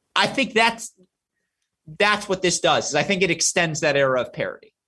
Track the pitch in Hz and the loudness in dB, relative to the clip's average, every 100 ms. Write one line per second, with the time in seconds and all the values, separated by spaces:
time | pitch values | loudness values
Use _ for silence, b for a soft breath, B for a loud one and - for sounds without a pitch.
0 | _ - 196 - 254 214 226 233 - _ | _ -2 0 0 -2 2 0 0 -12 _
1 | _ _ _ _ _ _ _ _ - 156 | _ _ _ _ _ _ _ _ -10 0
2 | 208 208 208 185 180 - 165 131 - 147 | 0 0 -2 -2 0 0 2 2 0 -2
3 | 147 190 180 165 - 185 170 147 156 139 | 0 0 0 0 0 0 0 0 0 2
4 | 135 127 113 - 98 - - _ | 2 0 -2 -6 -8 -8 -18 _